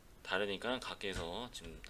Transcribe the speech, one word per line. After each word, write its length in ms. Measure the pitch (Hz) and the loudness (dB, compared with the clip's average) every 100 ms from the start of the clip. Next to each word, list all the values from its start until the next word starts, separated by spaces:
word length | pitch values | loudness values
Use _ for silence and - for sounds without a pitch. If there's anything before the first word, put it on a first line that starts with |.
| - - | -16 -12
다르니까 580 | - 95 101 95 113 127 | 2 4 4 2 2 2
각계에서 680 | - 90 101 90 85 95 123 | 0 -2 0 0 0 0 -4
지금 280 | - 85 78 - | -6 -8 -8 -10